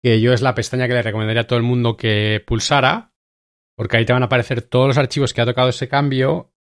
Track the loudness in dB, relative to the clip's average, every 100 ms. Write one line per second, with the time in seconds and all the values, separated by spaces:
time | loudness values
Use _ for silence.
0 | 2 2 4 2 0 -2 -4 -4 -2 -2
1 | -2 -4 -2 -2 0 -2 0 0 0 -2
2 | -2 0 0 -2 -2 -4 2 2 2 0
3 | -8 _ _ _ _ _ _ -10 0 0
4 | 2 2 2 0 -2 -6 -2 0 2 2
5 | 0 -2 -2 0 -2 2 0 0 -2 0
6 | 0 0 0 -2 -8 _